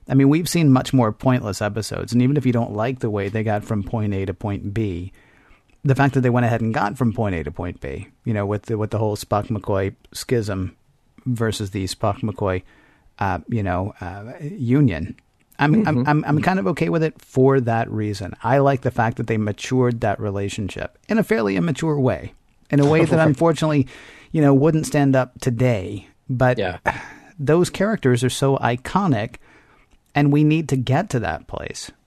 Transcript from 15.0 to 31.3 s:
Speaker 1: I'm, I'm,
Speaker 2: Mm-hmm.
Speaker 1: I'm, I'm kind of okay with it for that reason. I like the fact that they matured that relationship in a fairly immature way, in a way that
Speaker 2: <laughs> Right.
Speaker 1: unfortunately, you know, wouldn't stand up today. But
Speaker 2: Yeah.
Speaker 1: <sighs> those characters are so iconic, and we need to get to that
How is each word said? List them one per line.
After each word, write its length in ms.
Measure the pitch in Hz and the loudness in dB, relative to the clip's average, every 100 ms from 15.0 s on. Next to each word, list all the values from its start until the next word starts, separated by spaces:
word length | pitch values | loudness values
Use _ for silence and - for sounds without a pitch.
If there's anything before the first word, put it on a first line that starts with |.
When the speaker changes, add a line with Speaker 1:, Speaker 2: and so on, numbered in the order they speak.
| 92 - _ _ _ - | -8 -12 _ _ _ -2
Speaker 1:
I'm, 280 | 147 220 180 | 2 4 2
I'm, 80 | 123 | 0
Speaker 2:
Mm-hmm. 120 | 139 | 2
Speaker 1:
I'm, 160 | 151 151 | 0 2
I'm 160 | 113 | 0
kind 160 | 175 190 | 2 0
of 80 | 190 | -2
okay 220 | 147 165 | -2 0
with 140 | 170 | 0
it 180 | 156 - | -2 -4
for 400 | _ 135 135 135 | _ 2 4 4
that 280 | 117 113 107 | 2 -2 -2
reason. 420 | 107 104 98 92 - | -4 -4 -6 -10 -6
I 160 | 110 139 | 0 4
like 240 | 139 135 | 4 2
the 80 | 123 | -2
fact 280 | - 113 - | 0 -2 -2
that 100 | 113 | -2
they 100 | 110 | -2
matured 640 | 104 101 - 127 123 117 | -2 -4 -2 2 2 0
that 180 | 110 98 | -2 -2
relationship 800 | 107 98 101 - 95 - - _ - | -4 -4 -6 -6 -8 -8 -12 _ -2
in 120 | 220 | 0
a 40 | |
fairly 320 | - 220 208 190 | 2 0 0 0
immature 440 | 170 139 160 147 | -2 -2 -2 0
way, 340 | 127 82 - - _ _ - | 0 -2 -8 -18 _ _ 0
in 80 | 143 | 2
a 100 | 143 | 4
way 160 | 160 165 | 4 4
that 100 | 160 | 4
Speaker 2:
<laughs> 20 | |
Right. 100 | 160 | 4
Speaker 1:
unfortunately, 600 | 135 165 156 156 147 131 - - - - | 4 2 2 2 0 0 -6 -20 -20 -4
you 100 | 160 | 2
know, 140 | 143 139 | 6 6
wouldn't 320 | 156 156 - | 4 2 0
stand 280 | 151 139 131 | 2 4 4
up 240 | 123 - | 0 -4
today. 680 | 135 117 127 107 95 101 - _ - | -4 2 2 0 -4 -10 -14 _ -6
But 300 | 123 127 123 | 0 2 2
Speaker 2:
Yeah. 220 | 92 87 - | -2 -4 -4
Speaker 1:
<sighs> 540 | - - - - - | -6 -10 -20 -20 -6
those 300 | 135 165 - | 2 2 2
characters 540 | - 202 208 131 120 | 0 -2 0 2 2
are 60 | 123 | 0
so 280 | - 139 135 | 0 0 0
iconic, 800 | 120 123 - 185 196 110 113 - _ _ _ _ _ _ _ 143 | 0 -2 -2 0 2 0 -2 -12 _ _ _ _ _ _ _ 0
and 160 | 147 | 2
we 100 | 147 | 4
need 240 | 151 156 151 | 4 2 0
to 80 | 131 | -2
get 340 | 120 139 185 | 0 -2 0
to 80 | 123 | -4
that 280 | 87 | -4